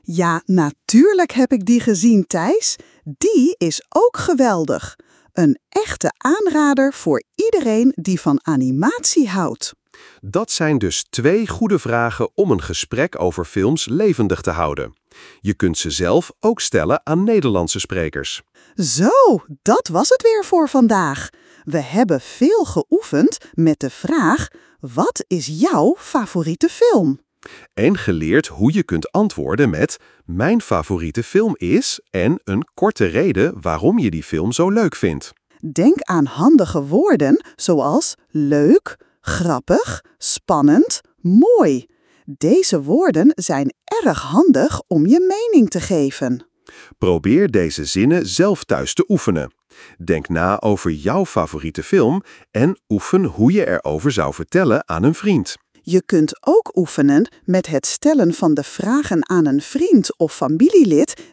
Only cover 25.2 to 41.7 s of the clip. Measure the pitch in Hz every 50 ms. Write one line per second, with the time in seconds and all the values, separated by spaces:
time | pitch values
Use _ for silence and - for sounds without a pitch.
25.2 | - - 185 175 131 127 156 156 233 392 339 151 151 220 339 - - - - 294
26.2 | 220 - - 175 165 160 165 - - 339 - - 466 480 440 240 180 139 139 139
27.2 | _ _ _ _ _ - - - - _ _ - 104 147 202 - - - 92 80
28.2 | 78 78 92 143 - - - - 98 131 160 208 - - 92 82 80 - - 180
29.2 | 214 208 - - 71 65 82 117 143 120 80 76 110 - - - _ _ _ _
30.2 | _ - 85 90 117 160 226 233 - - 110 87 - - 101 87 82 80 76 117
31.2 | 117 - - 190 220 226 170 - - 87 110 - - - - - - _ - 95
32.2 | 87 113 165 - - - 95 107 160 - _ - - 208 214 - 113 90 80 110
33.2 | 165 - 76 90 110 165 - 98 - 90 80 78 92 139 208 240 156 104 80 80
34.2 | 78 - - 80 82 107 123 - 165 190 202 226 220 165 - - - 92 76 67
35.2 | - - - _ _ _ _ _ - 156 139 - 175 262 359 - - - 185 170
36.2 | 143 131 - 135 170 262 330 277 185 - - 156 139 139 156 220 349 415 359 143
37.2 | 147 135 - 440 - - - _ - - 175 147 127 143 160 262 - - - -
38.2 | _ _ _ 156 147 139 147 147 147 160 269 403 - - - - _ _ _ _
39.2 | _ - 160 165 170 170 151 127 - - 175 381 466 - 101 - - _ _ _
40.2 | - - - - - - 185 151 143 147 147 240 339 494 - - - _ _ _
41.2 | _ 175 185 220 320 440 494 440 294 170